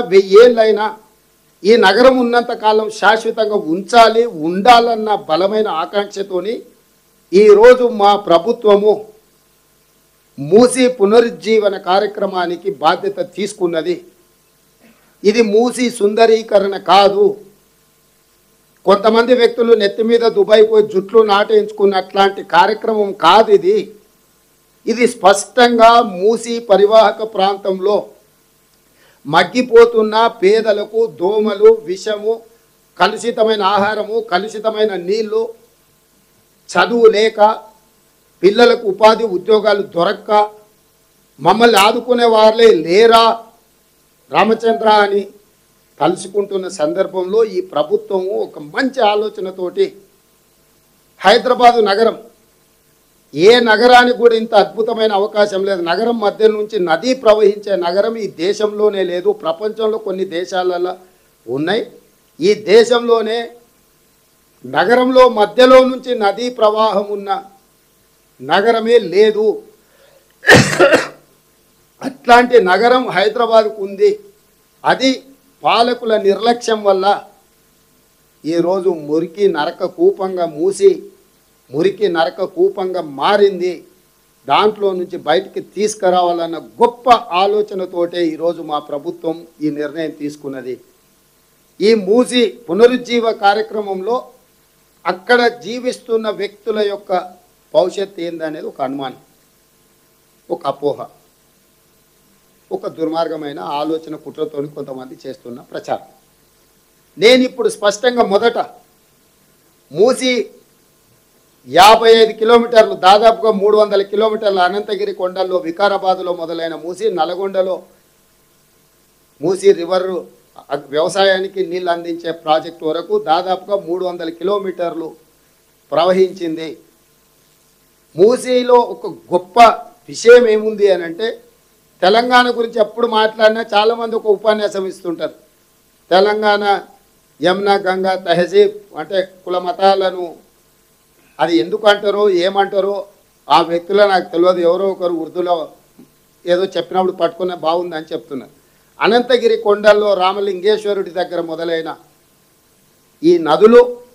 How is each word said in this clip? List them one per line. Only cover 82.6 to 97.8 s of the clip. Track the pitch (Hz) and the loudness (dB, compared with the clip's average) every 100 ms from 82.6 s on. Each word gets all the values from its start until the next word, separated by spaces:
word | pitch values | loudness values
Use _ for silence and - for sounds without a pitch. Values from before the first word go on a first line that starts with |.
| 196 196 185 180 160 135 | -2 -2 -8 -8 -10 -6
మారింది. | 165 202 202 180 180 165 - _ _ _ _ _ 127 | -2 2 0 0 -8 -8 -16 _ _ _ _ _ -4
దాంట్లో | 147 208 208 202 185 | 0 0 -2 -4 -4
నుంచి | 175 175 143 | -8 -8 -4
బయటికి | 170 196 185 - 185 | -4 -4 -12 -12 -6
తీసుకురావాలన్న | 208 - 185 180 175 175 170 160 120 - | -6 -4 -2 0 -2 -4 -6 -10 -14 -2
గొప్ప | 233 240 269 226 - 175 | -2 0 2 2 0 -2
ఆలోచనతోటే | 202 208 208 196 180 180 170 175 170 | 0 -2 -4 -8 -8 -4 -4 -2 -4
ఈరోజు | 156 165 165 160 | -4 -6 -6 -6
మా | 147 147 | -8 -6
ప్రభుత్వం | 143 160 175 160 165 - - 151 | -10 -10 -10 -8 -10 -12 -10 -8
ఈ | 143 | -6
నిర్ణయం | 147 156 156 - | -8 -8 -10 -10
తీసుకున్నది. | 147 147 139 135 123 117 _ _ _ _ _ _ _ _ _ - | -12 -12 -14 -12 -12 -14 _ _ _ _ _ _ _ _ _ -2
ఈ | 196 226 185 | 0 2 2
మూసి | 233 247 247 220 - - | 0 0 0 -2 -4 -8
పునరుజ్జీవ | 185 240 254 - 240 226 220 | 2 2 2 -4 -4 -2 -2
కార్యక్రమంలో | 202 208 214 214 202 190 190 254 - _ _ _ _ _ _ _ 170 | 0 0 -4 -8 -8 -8 -6 -6 -8 _ _ _ _ _ _ _ -8
అక్కడ | 185 - 240 240 240 185 | -6 0 0 0 -4 -10
జీవిస్తున్న | 247 247 - - 226 220 180 | -10 -8 -8 -6 -6 -4 -8
వ్యక్తుల | 202 - 233 214 202 | -10 -10 -8 -4 -4
యొక్క | 196 - 180 185 - _ _ _ | -6 -6 -6 -6 -16 _ _ _
భవిష్యత్తు | 151 | -2